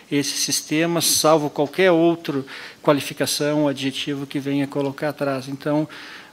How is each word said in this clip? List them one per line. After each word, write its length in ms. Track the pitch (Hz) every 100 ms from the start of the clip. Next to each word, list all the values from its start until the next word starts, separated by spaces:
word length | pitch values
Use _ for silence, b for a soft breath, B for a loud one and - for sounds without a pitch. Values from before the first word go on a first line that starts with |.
| -
esse 200 | 143 139
sistema, 720 | - - - - 151 170 170
salvo 500 | - - 151 156 147
qualquer 400 | - 139 - 185
outra 520 | 165 170 165 165 139 131 B B B
qualificação 800 | - 143 - - 135 - 147 151
ou 60 | 147
adjetivo 580 | 127 135 131 - 143 139
que 140 | 147
venha 260 | 135 143 139
colocar 440 | 143 139 139 151
atrás. 380 | 139 139 135 127
Então, 400 | 139 151 151 151 B B B B